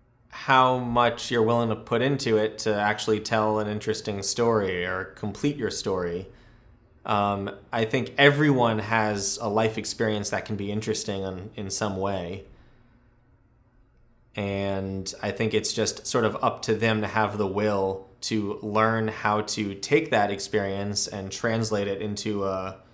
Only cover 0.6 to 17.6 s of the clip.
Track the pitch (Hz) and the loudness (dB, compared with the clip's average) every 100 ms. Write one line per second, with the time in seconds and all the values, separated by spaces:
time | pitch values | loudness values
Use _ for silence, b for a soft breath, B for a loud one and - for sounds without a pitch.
0.6 | 127 127 123 120 120 120 - 120 110 120 | 6 4 0 2 2 2 -2 2 4 4
1.6 | 117 110 - 117 127 139 120 110 110 - | 2 -2 -2 0 2 0 2 2 2 -2
2.6 | - 104 104 107 - 107 107 113 107 107 | -2 2 2 0 2 0 2 0 2 2
3.6 | 104 104 107 107 - 101 98 - 117 113 | 0 -4 -4 -4 -4 -4 -4 0 2 4
4.6 | 95 92 90 92 95 - 107 101 147 147 | 2 0 -2 -4 -6 -8 -8 -2 -2 -2
5.6 | 107 - 110 92 87 87 95 b b b | -4 -4 -2 -2 -2 -4 -8 b b b
6.6 | b b _ _ - 107 101 101 98 - | b b _ _ -2 2 2 0 -4 -8
7.6 | - 120 110 131 117 - 143 139 151 131 | -6 -2 0 0 -2 4 6 6 4 6
8.6 | 120 110 104 113 107 104 98 - 113 104 | 4 2 0 2 2 0 -2 -4 0 2
9.6 | 110 110 104 - 113 107 101 98 - 104 | 2 0 -6 -2 0 0 -2 -4 -4 -6
10.6 | 101 104 110 104 - 98 95 92 104 - | -4 -4 -2 -2 -2 -4 -4 -6 -10 -10
11.6 | 98 - 107 95 98 98 87 95 - b | -8 -4 -2 -2 -2 -2 -6 -8 -12 b
12.6 | b b b b b b _ _ _ _ | b b b b b b _ _ _ _
13.6 | _ _ _ _ _ _ _ - 101 98 | _ _ _ _ _ _ _ -6 -4 -2
14.6 | 98 98 98 95 95 - 104 - 113 104 | -2 -2 -4 -6 -6 -6 -4 -2 0 0
15.6 | 104 - 104 104 - 127 113 98 127 107 | 0 0 -2 -2 -2 2 2 2 0 0
16.6 | - 107 113 107 104 113 107 104 98 95 | -2 2 2 2 0 0 0 0 0 2